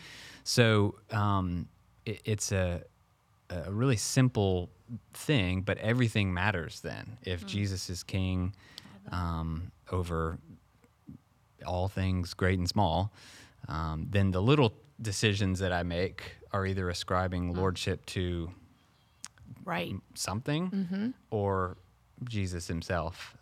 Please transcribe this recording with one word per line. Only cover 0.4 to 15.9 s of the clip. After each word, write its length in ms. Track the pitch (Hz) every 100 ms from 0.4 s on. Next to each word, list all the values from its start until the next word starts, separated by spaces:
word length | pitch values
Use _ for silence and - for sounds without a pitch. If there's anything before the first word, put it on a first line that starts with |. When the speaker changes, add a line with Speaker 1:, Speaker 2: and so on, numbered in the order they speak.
Speaker 1:
So, 560 | - - 113 107 101 - -
um, 560 | 110 104 98 90 87 - - _ _ -
it, 140 | 101
it's 280 | - 107 -
a, 320 | 98 90 87 - _ _ _ _ _ -
a 220 | 90 78
really 240 | 104 131 107
simple 760 | - 135 127 110 98 90 90 - - 117 -
thing, 500 | - - 143 90 92
but 140 | 101 92
everything 540 | 110 123 117 107 98
matters 480 | 87 101 92 76 -
then. 360 | 78 53 - 110
If 220 | 95 90
Speaker 2:
Mm. 20 | -
Speaker 1:
Jesus 420 | 101 101 92 -
is 120 | 87
king, 500 | - 95 92 92 90 - - - - -
Speaker 2:
Love 60 | -
that. 40 | 90
Speaker 1:
um, 560 | 85 82 82 80 90 - -
over 480 | 92 87 82 80 85 - - _ _ _ _ - - _ _ _ _ -
all 220 | 90 95
things 460 | - 92 92 87
great 240 | - 92 95
and 100 | 90
small, 440 | 107 92 82 104 - - - - - -
um, 380 | 76 80 78 85
then 200 | 101 98
the 120 | 90
little 320 | 107 151 117 - - -
decisions 580 | 110 98 110 98 98 90
that 120 | 95
I 100 | 90
make 540 | 87